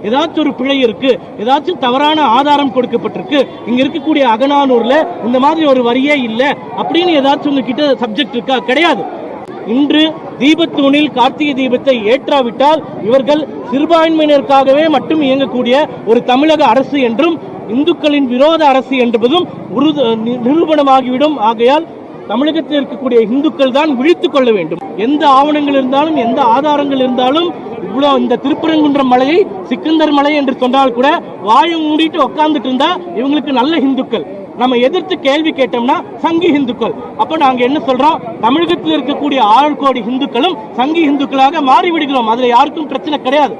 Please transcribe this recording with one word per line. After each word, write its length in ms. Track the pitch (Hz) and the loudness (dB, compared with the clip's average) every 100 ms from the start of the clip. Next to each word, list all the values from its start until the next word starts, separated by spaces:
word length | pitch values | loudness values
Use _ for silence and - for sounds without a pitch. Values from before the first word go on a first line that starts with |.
ஏதாச்சும் 380 | 202 262 320 311 | 0 -2 0 -2
ஒரு 80 | 302 | -2
பிழை 220 | - 262 277 | -2 -2 0
இருக்கு, 300 | 240 - 262 214 - - | 0 0 0 0 -4 -6
ஏதாச்சும் 440 | 214 285 302 320 | 0 0 0 -2
தவறான 380 | 254 254 294 311 269 233 | -2 2 2 2 2 2
ஆதாரம் 380 | 285 285 285 | 2 2 2
கொடுக்கப்பட்டிருக்கு, 640 | 254 240 233 214 185 165 277 233 - - | 0 -2 -2 -4 -8 -2 0 -2 -6 -4
இங்க 140 | 247 | 0
இருக்கக்கூடிய 420 | 269 320 311 302 254 | 0 -2 -2 0 2
அகனானூர்ல 640 | 220 277 285 277 240 220 294 302 - | 2 2 2 2 2 2 0 0 -4
இந்த 140 | 220 254 | -2 2
மாதிரி 280 | 277 320 302 | 2 2 2
ஒரு 160 | 262 | 2
வரியே 340 | 233 254 277 294 | 2 0 0 0
இல்ல 200 | 240 220 285 - - 247 | -2 -2 -2 -2 -8 -8
அப்படின்னு 380 | 262 330 349 302 | -2 0 2 2
ஏதாச்சும் 320 | 269 285 294 | 2 0 0
உங்ககிட்ட 340 | 277 233 240 294 | -2 -2 -2 0
சப்ஜெக்ட் 420 | 254 240 208 277 240 | 0 -2 -4 -4 -4
இருக்கா? 200 | - 254 | -2 -2
கிடையாது. 460 | - 269 339 226 - - - - - - - | 0 0 2 0 -4 -10 -12 -14 -14 -12 -4
இன்று 360 | 247 285 302 311 311 - - | 0 2 2 2 -2 -14 -2
தீபத்தூணில் 720 | 269 320 320 - 277 294 302 | 0 2 0 0 2 2 0
கார்த்திகை 400 | 247 247 - 294 | 0 0 0 -4
தீபத்தை 400 | 262 262 247 277 247 | -2 -2 0 0 0
ஏற்றாவிட்டால் 760 | 208 277 - 285 240 180 285 311 - - | 2 0 2 0 0 2 2 2 0 -8
இவர்கள் 380 | 196 262 247 302 285 - | 0 2 2 0 -2 -10
சிறுபான்மையினருக்காகவே 1200 | - 254 330 330 330 320 302 285 220 269 269 277 320 | -6 -2 2 2 4 2 4 2 4 2 4 4 2
மட்டும் 340 | 277 - 311 | 0 0 0
இயங்கக்கூடிய 540 | 269 269 269 247 240 262 302 160 196 | 2 0 0 -2 0 2 0 -4 0
ஒரு 140 | 233 | 0
தமிழக 400 | 240 254 311 311 | 2 2 4 4
அரசு 340 | 269 247 262 285 | 4 2 2 0
என்றும் 360 | 247 220 339 320 - - - | 0 2 0 -2 -8 -14 -4
இந்துக்களின் 580 | 240 320 - 302 285 262 | -2 0 0 0 0 0
விரோத 360 | 247 294 320 294 | 2 2 4 4
அரசு 280 | 262 254 262 | 2 0 0
என்பதும் 500 | 240 226 240 320 - - - | 0 2 2 0 -2 -8 -8
உறுத-, 440 | 185 294 294 233 226 | 0 0 2 0 0
நி-, 240 | 226 247 | -4 -2
நிரூபணமாகிவிடும். 920 | 233 311 320 302 277 262 254 254 302 269 | 0 0 2 2 4 2 2 0 0 2
ஆகையால் 480 | 214 226 233 302 330 - - - - | -2 2 2 2 -2 -14 -18 -16 -8
தமிழகத்தில் 500 | 220 302 311 - 294 | -2 -2 -2 -4 -4
இருக்கக்கூடிய 400 | 262 240 254 240 208 | -4 -6 0 2 2
இந்துக்கள் 440 | 262 294 - 262 254 | 0 -2 0 0 2
தான் 120 | 311 247 | 0 2
விழித்துக் 380 | 285 339 349 | 2 2 0
கொள்ள 160 | 285 247 | 2 2
வேண்டும். 320 | 214 160 170 - 185 | 0 -2 -8 -8 -4
எந்த 260 | 226 302 302 | -2 2 4
ஆவணங்கள் 480 | 269 294 302 285 277 | 4 4 0 0 0
இருந்தாலும், 380 | 254 269 311 302 | 0 0 0 0
எந்த 240 | 233 262 | 0 0
ஆதாரங்கள் 600 | 233 247 302 285 285 269 | 2 2 2 0 0 0
இருந்தாலும், 440 | 254 247 254 311 349 - - - | 0 0 0 0 -2 -6 -12 -10
இவ்வளோ 280 | 180 226 285 262 | -6 0 2 2
இந்த 200 | 240 240 | 0 -2
திருப்பரங்குன்றம் 680 | 277 311 320 311 294 277 262 | -2 -2 0 2 2 2 2
மலையை 280 | 247 269 349 - - - | 2 4 2 0 -4 -6
சிக்கந்தர் 480 | 247 311 320 302 285 | -6 0 2 2 2
மலை 140 | 285 | 2
என்று 200 | 302 277 262 | 0 -2 0
சொன்னால் 360 | 254 269 269 233 | 0 2 2 2
கூட 100 | 269 330 - - | 0 0 -4 -8
வாயை 340 | 190 240 330 330 | 2 2 2 -2
மூடிட்டு 400 | 302 311 320 320 | -2 0 0 0
உட்கார்ந்துட்டு 500 | 262 302 311 294 247 | -2 0 0 0 -2
இருந்தா 200 | 254 302 370 175 185 | -2 0 -2 -6 -4
இவங்களுக்கு 360 | 269 294 294 | -2 -2 0
நல்ல 240 | 262 269 330 | 0 0 0
இந்துக்கள். 460 | 269 254 - 214 147 - - - | 0 -2 -4 -6 -6 -12 -14 -4
நம்ம 180 | 254 240 | 0 2
எதிர்த்து 380 | 247 359 - 359 | 2 0 -4 -4
கேள்வி 320 | 269 294 311 | 0 0 -2
கேட்டோம்னா 440 | 269 254 240 240 311 - - | -2 -2 0 0 -2 -4 -6
சங்கி 260 | 320 330 349 285 | -2 0 2 0
இந்துக்கள். 340 | 247 - 214 - - - | -2 -4 -6 -6 -12 -6
அப்ப 180 | 220 311 | -4 2
நாங்க 240 | 269 254 | 0 2
என்ன 140 | 247 302 | 0 0
சொல்றோம்? 400 | 294 247 294 320 - 165 | -2 2 2 0 -6 -4
தமிழகத்தில் 560 | 220 294 339 339 311 311 | 0 0 0 -2 -2 -2
இருக்கக்கூடிய 440 | 247 285 285 262 208 | -2 -4 -2 0 4
ஆறு 200 | 233 302 294 | 4 4 0
கோடி 240 | 277 254 208 | -2 -2 -4
இந்துக்களும் 500 | 254 277 240 339 - - - | -4 -2 0 -2 -4 -8 -4
சங்கி 240 | 269 330 302 | -2 2 2
இந்துக்களாக 520 | 285 277 269 269 330 | 0 -2 2 2 2
மாறிவிடுகிறோம். 680 | 269 311 370 330 285 269 226 | 2 4 4 -2 -2 -2 0
அதுல 180 | 233 247 240 | 0 2 2
யாருக்கும் 340 | 285 330 285 | 2 -2 -8
பிரச்சனை 260 | 269 - 294 | -6 -6 -4
கிடையாது. 360 | 254 285 262 | 0 0 0